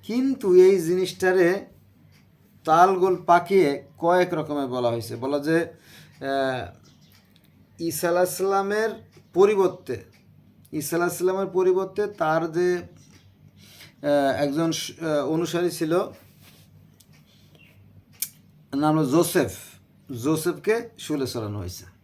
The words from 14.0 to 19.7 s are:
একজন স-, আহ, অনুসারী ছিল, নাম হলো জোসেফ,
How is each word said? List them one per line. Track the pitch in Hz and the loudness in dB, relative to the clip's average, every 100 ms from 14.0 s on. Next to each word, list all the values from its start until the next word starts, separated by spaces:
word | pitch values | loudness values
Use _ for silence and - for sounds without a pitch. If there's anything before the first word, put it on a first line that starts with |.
| 147 143 139 131 | 0 0 2 0
একজন | 143 143 165 | -2 -2 -2
স-, | 156 - | -4 -8
আহ, | - 160 151 135 | -8 -4 -2 -2
অনুসারী | 160 165 170 175 | -2 -2 -2 -4
ছিল, | 160 160 170 214 - - _ - - - - - _ _ - _ _ _ - - _ - - _ - - _ _ _ _ 139 | -4 -2 -2 -2 -10 -20 _ -20 -20 -20 -20 -20 _ _ -20 _ _ _ -20 -20 _ -20 -20 _ -14 -14 _ _ _ _ -2
নাম | 151 156 | 0 0
হলো | 147 | 2
জোসেফ, | 151 175 180 117 - - | 2 2 0 -2 -6 -20